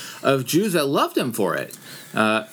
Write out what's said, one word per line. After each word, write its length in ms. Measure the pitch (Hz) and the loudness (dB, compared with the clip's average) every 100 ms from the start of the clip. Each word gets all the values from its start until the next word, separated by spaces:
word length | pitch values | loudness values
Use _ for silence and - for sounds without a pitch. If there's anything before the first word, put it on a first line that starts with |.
| - - | -14 -2
of 240 | 135 135 131 | 2 2 2
Jews 260 | 160 214 | 0 2
that 140 | 170 139 | 2 2
loved 320 | 180 330 - | 2 2 0
him 120 | 135 | -2
for 240 | 113 92 | 0 0
it. 220 | 71 - - - - - | 0 -4 -12 -16 -18 -6
Uh, 300 | - 110 110 107 | 0 2 2 -2